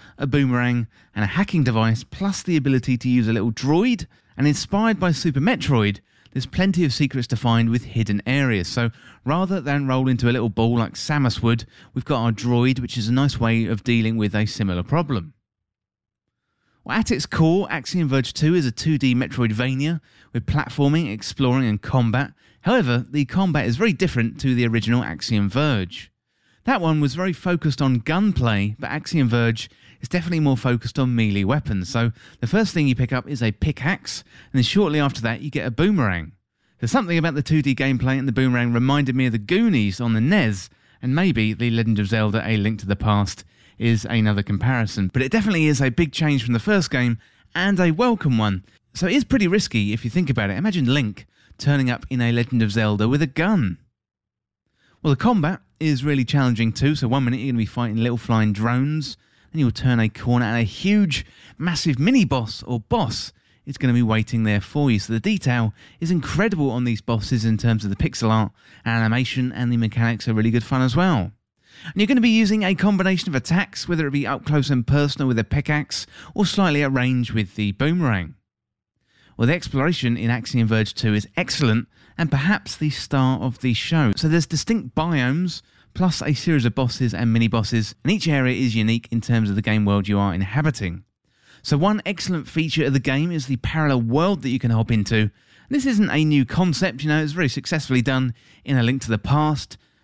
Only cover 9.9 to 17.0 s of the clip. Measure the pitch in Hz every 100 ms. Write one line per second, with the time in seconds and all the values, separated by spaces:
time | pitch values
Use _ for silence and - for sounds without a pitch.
9.9 | 131 131 123 123 123 113 101 117 120 110
10.9 | - - 147 127 - 117 117 117 - -
11.9 | 127 120 131 117 107 120 120 127 131 123
12.9 | 120 107 127 143 120 117 113 113 104 -
13.9 | 117 110 113 104 104 107 - 98 90 85
14.9 | 151 151 113 78 - _ _ _ _ _
15.9 | _ _ _ _ _ _ _ _ _ -
16.9 | 170